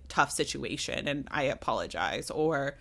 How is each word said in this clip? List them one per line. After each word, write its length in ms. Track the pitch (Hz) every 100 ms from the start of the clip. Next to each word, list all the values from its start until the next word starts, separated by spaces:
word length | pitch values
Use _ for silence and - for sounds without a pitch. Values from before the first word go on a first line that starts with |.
| -
tough 240 | - 143
situation 760 | - 143 139 127 147 - - -
and 220 | 143 -
I 140 | -
apologize," 840 | 139 - - 113 85 85 85 104 -
or 480 | - 156 143 139 -